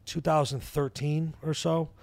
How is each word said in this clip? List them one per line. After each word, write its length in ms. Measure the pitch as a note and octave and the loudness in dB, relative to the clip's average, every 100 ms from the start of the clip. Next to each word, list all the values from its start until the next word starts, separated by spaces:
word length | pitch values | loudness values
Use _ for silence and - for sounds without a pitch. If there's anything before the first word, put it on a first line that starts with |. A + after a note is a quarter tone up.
| - | -8
two 160 | - | -2
thousand 400 | D#3+ D#3 C#3 C3 | 2 4 2 -2
thirteen 720 | - D3+ C#3 - D3 D3+ D#3+ - | -4 -2 -2 -2 0 0 0 -4
or 100 | D#3+ | -4
so, 360 | D3+ E3+ E3 D#3 - | -2 2 0 0 -8